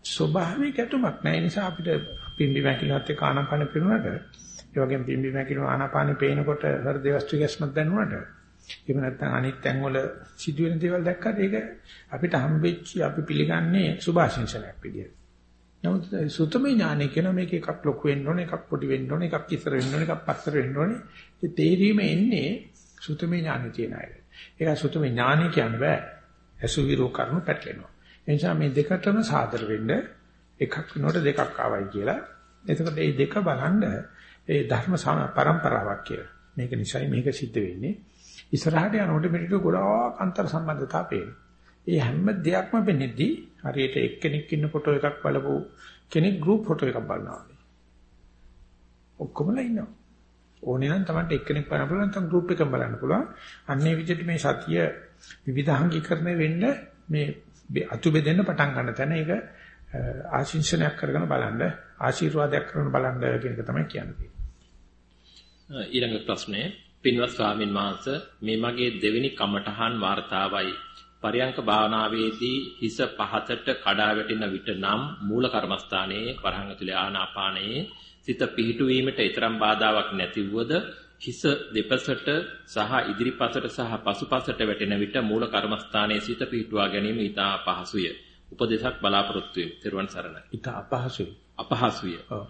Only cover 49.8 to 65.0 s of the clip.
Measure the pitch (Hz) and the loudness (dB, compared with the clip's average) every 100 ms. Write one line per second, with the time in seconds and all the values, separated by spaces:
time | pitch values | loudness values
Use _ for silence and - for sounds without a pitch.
49.8 | - - _ _ _ _ _ _ - 127 | -4 -14 _ _ _ _ _ _ -4 0
50.8 | 139 180 185 160 170 151 - 151 143 147 | 2 2 0 0 0 -2 0 -2 0 -2
51.8 | 139 180 202 202 175 175 175 175 143 131 | 0 0 0 0 2 2 2 0 2 2
52.8 | 123 113 131 185 320 - - - - 139 | -2 -2 0 0 0 -10 -20 -18 -4 0
53.8 | 156 160 165 170 165 160 143 135 - 82 | 2 2 0 -2 0 0 2 0 0 2
54.8 | 80 - - - - - - 131 143 139 | 2 0 -14 -20 -20 -10 -4 0 2 4
55.8 | 170 160 - 160 170 170 156 165 226 277 | 4 2 0 -2 0 0 0 2 2 0
56.8 | - - - 151 143 - - - - - | -6 -20 -2 -2 -2 -6 -14 -20 -4 -4
57.8 | - 113 165 156 151 175 196 160 143 127 | -2 0 4 4 4 4 2 4 2 2
58.8 | 123 113 139 165 156 202 - - - - | -2 -2 0 0 0 -2 -4 -18 -20 -20
59.8 | - 135 120 131 - - 151 - - 82 | -10 -6 -4 -6 -2 -2 0 0 0 2
60.8 | 151 - 147 151 165 69 - 113 165 - | 2 0 -2 0 0 0 0 0 -2 -2
61.8 | - - 120 131 160 151 147 147 - 156 | -14 -2 -2 2 0 2 2 0 -2 -2
62.8 | 139 131 131 90 64 62 - 58 58 - | 0 2 0 0 0 0 -2 -6 -4 -2
63.8 | 76 - 50 - - - - - - - | -2 -4 -10 -10 -12 -8 -10 -10 -20 -20
64.8 | - _ | -20 _